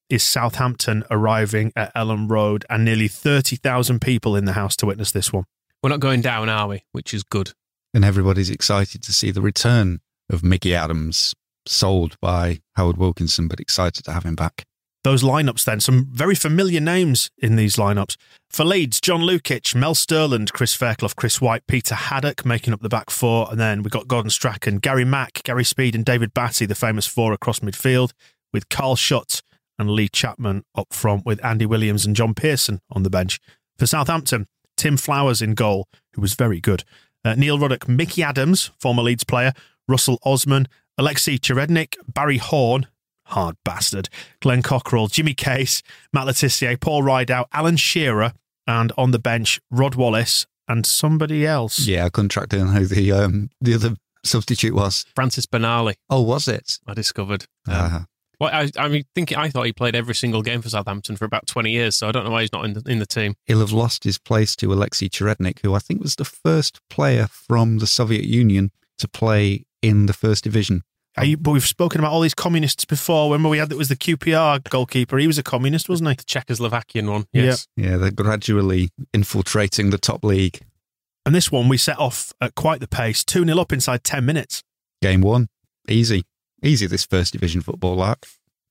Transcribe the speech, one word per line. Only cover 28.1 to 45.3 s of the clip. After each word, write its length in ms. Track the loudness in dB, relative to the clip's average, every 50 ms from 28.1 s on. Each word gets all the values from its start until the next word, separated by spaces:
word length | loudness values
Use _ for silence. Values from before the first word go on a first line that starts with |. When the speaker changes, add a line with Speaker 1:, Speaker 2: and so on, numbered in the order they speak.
| -2 _ _ _ _ _ _ _
Speaker 1:
with 160 | -6 -6 -4 -4
Carl 280 | -6 -2 0 0 0
Shutt 440 | 0 0 0 0 -2 -2 -4 -8 -8 -8 _ _ _ _ _ _ -6
and 120 | -2 0
Lee 200 | 0 0 0 0
Chapman 520 | 0 -2 -4 -4 -4 -4 -4 -4 -4 -4 -6 _ -10
up 180 | -10 -8 -8
front, 320 | -8 -2 0 0 0 0 0
with 180 | -2 -4 -2
Andy 220 | -2 -2 0 0 0
Williams 400 | 0 2 0 2 0 0 0 0
and 100 | 0 0
John 200 | 2 0 0 0
Pearson 480 | 0 0 0 0 0 0 -2 -4 -6 _ -6
on 120 | -4 -2
the 80 | 0 0
bench. 300 | 0 0 -2 -2 -4 -8 _ _ _ _ _ _ _ -2
For 80 | 0
Southampton, 600 | 0 2 0 0 0 -2 -2 -2 -2 -2 -4 -4 -6 _ _ _ _ -8
Tim 220 | -2 0 2 2 2
Flowers 420 | 0 0 0 2 2 2 2 0
in 140 | 0 -2 0
goal, 340 | 2 2 2 2 0 -2 _ _ _ _ _
who 80 | -6 -2
was 140 | -2 -2 0
very 260 | 2 0 0 0 0
good. 240 | 2 0 0 0 -2 _ _ -20 _ _ _ _ -2
Uh, 100 | 0 2
Neil 240 | 2 2 2 2 2
Ruddock, 300 | 2 0 0 -2 -2 0
Mickey 340 | 0 0 0 0 -2 -2
Adams, 480 | -2 -2 0 0 2 2 2 2 0 -4 _ -4
former 240 | -2 0 0 2
Leeds 220 | 2 0 0 -2 -2
player, 280 | -2 0 0 0 0 -2 -4 -10 _ _ _ -4 -2
Russell 320 | 0 0 2 0 0 0
Osman, 460 | 2 0 0 2 2 2 2 2 2 0 _ _ _ _ -4
Alexei 400 | -2 -2 0 0 0 -2 0 -2
Cherednik, 600 | -2 0 0 0 0 0 2 0 0 0 -2 -8 -16 -14
Barry 320 | -8 -4 -2 0 0 0 -2
Horn, 480 | -2 0 2 2 4 4 2 0 -2 -4 _ _ _ _ _ _ _
hard 320 | -8 -4 -4 -4 -4 -4 _ -6
bastard, 440 | -6 -4 -2 -4 -4 -2 -4 -8 -8 -10 -14 -20 -20 _ -2
Glenn 220 | 0 2 2 2
Cockrell, 460 | 2 2 0 -2 -2 0 0 2 2 2
Jimmy 260 | 0 0 0 0